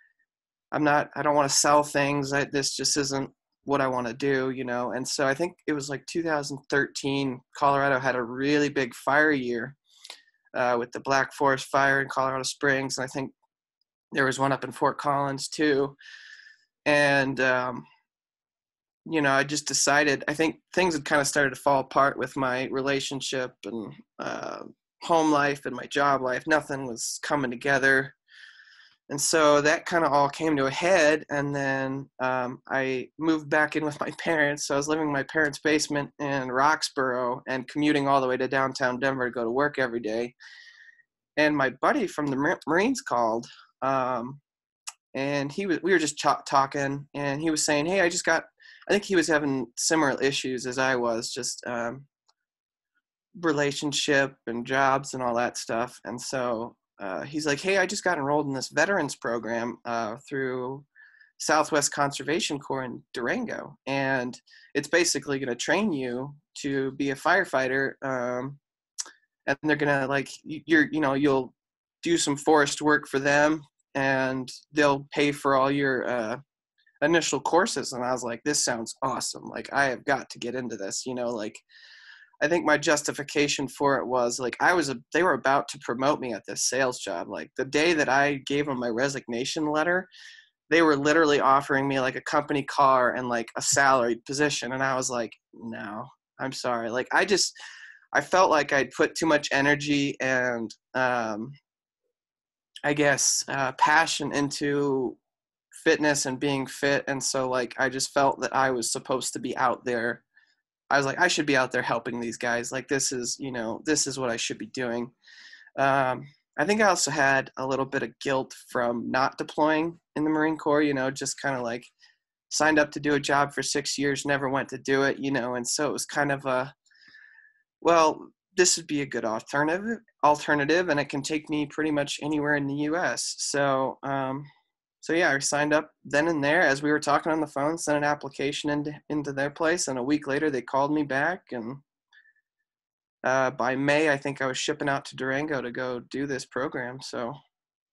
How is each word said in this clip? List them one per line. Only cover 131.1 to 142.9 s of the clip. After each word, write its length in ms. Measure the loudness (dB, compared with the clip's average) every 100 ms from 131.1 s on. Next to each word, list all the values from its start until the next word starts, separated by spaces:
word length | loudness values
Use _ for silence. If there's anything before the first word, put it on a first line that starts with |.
| -4
take 280 | -4 -6 -4
me 160 | -4 -4
pretty 240 | -2 0
much 280 | 0 -2 -4
anywhere 340 | -2 -2 0 0
in 120 | 0
the 80 | -2 -2
U 80 | 0
S." 380 | -2 -2 -6 -6
So, 640 | -4 0 2 2 -2 -4
um, 400 | -4 -4 -4 -6 -10 _ _ _ _ _
so 120 | -2
yeah, 180 | 2 2
I 80 | 2
signed 320 | 0 0 2
up 200 | 2 0 _
then 240 | -2 2 2
and 160 | 2
there 160 | 2 4
as 200 | 4 2
we 100 | 2
were 80 | 0
talking 320 | 2 2 2
on 80 | -2
the 80 | -2
phone, 300 | -2 -2 -2
sent 200 | 0 0
an 60 |
application 640 | 2 -2 -6 -4 -4 -2 -4
into, 300 | -2 -4 -10 -6
into 240 | -6 -4
their 180 | -4 -4
place, 380 | 0 0 0 -2
and 100 | -4
a 60 |
week 240 | 0 -2 0
later 220 | -2 0
they 120 | -2
called 300 | -2 -2 0
me 120 | 0
back, 400 | -2 0 -2 -4 -8
and, 240 | -10 -10 -12 _ _ _ _ _ _ _ _ _ _ _